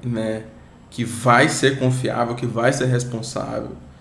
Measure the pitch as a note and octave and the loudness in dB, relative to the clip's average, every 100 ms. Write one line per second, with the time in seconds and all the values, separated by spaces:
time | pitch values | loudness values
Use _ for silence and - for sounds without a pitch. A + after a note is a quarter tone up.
0 | B2 A#2 A2 A2 A2 - - - - - | -6 -4 -4 -6 -8 -18 -20 -20 -12 -6
1 | G#2+ G#2 B2 A#2+ D#3 - C3 C3+ B2+ B2+ | -6 0 4 6 4 4 2 2 2 2
2 | B2+ A2+ A#2 B2 B2 A#2 A#2+ C#3+ B2+ A#2+ | 0 -2 -2 -2 -4 0 2 2 2 0
3 | - A2+ - - A2 A2+ A#2+ - - - | 0 -6 -6 -6 -6 -6 -8 -12 -18 -20